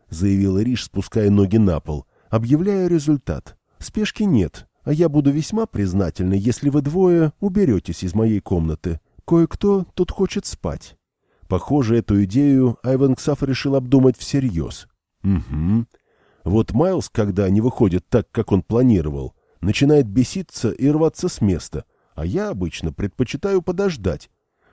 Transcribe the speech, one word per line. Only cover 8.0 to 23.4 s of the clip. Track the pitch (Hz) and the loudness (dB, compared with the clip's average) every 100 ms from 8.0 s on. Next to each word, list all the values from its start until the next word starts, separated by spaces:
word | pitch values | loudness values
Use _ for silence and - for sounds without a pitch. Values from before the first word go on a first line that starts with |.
из | 92 101 | -4 0
моей | 110 104 | 0 0
комнаты. | - 90 80 78 90 82 _ _ | -2 -2 -2 -4 -6 -8 _ _
Кое-кто | - 170 165 - 202 196 175 | 0 2 2 -2 0 0 -2
тут | - 180 | -4 -4
хочет | - 190 202 - | -4 -4 -4 -10
спать". | - 82 69 - _ _ _ _ _ - | -8 -8 -8 -14 _ _ _ _ _ -4
Похоже, | 92 - 143 110 117 | -4 0 0 2 2
эту | - 101 | 2 2
идею | 95 120 143 135 127 110 | 2 2 4 4 2 0
Айвенксав | 123 131 135 127 - 143 | -2 2 2 0 -2 -2
решил | 135 131 143 135 | -2 -2 -2 -2
обдумать | 127 135 131 - | 2 4 4 2
всерьез. | - 143 127 80 69 - - _ _ _ | -2 -2 -2 -2 -6 -10 -20 _ _ _
Угу. | 98 95 64 73 85 113 117 _ _ _ _ _ | 0 0 -2 -4 0 0 -2 _ _ _ _ _
Вот | 85 107 - | 0 0 2
Майлз, | 113 180 170 - | 0 0 0 -4
когда | - 104 95 95 | -2 -2 0 0
не | 101 | 2
выходит | 123 - 190 87 - | 0 2 2 0 0
так, | 117 - | -2 -2
как | - - | -6 0
он | 95 | 0
планировал, | - 113 127 95 76 69 64 - _ _ | 0 2 4 2 0 -6 -10 -14 _ _
начинает | 90 - 139 151 110 | -4 0 4 4 2
беситься | 101 123 190 - - 110 | 0 0 -4 -10 -6 -6
и | - 139 | -2 0
рваться | 156 160 - 180 | 2 0 -2 -6
с | - | -2
места — | 101 82 - 71 - _ _ - | -2 -2 -6 -12 -14 _ _ -8
а | 82 | -6
я | 165 208 | -4 -6
обычно | 117 87 - 80 | -6 -8 -6 -8
предпочитаю | 73 101 - 123 - | -6 -6 -4 -6 -4